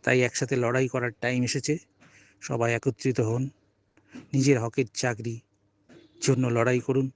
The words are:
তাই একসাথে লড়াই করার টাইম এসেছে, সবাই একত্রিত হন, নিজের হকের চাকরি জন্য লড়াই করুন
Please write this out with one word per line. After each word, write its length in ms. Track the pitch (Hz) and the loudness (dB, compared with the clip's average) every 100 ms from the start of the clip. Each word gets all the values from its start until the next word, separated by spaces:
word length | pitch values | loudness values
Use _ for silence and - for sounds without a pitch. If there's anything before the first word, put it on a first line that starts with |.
তাই 180 | - 127 | 2 2
একসাথে 360 | 123 - 127 131 | 2 0 -2 0
লড়াই 320 | 120 127 131 | 0 0 0
করার 220 | 131 123 110 | -2 -4 -4
টাইম 220 | 120 127 | -2 0
এসেছে, 360 | 123 139 131 156 _ _ - - - _ | -2 -2 -2 -4 _ _ -20 -20 -20 _
সবাই 340 | - 120 117 | -8 -2 0
একত্রিত 460 | 117 - 120 131 123 | 0 -2 -2 -2 0
হন, 280 | 110 117 135 _ _ _ _ _ _ | 0 -2 -4 _ _ _ _ _ _
নিজের 460 | - - 135 131 131 | -20 -4 0 4 4
হকের 240 | 113 - 123 | 2 -2 -4
চাকরি 460 | - 127 110 113 113 _ _ _ _ _ - - - | -2 -4 -2 -6 -10 _ _ _ _ _ -20 -20 -6
জন্য 260 | - 127 127 | 0 2 2
লড়াই 340 | 117 117 127 | 2 2 2
করুন 300 | 120 131 131 | 0 0 -2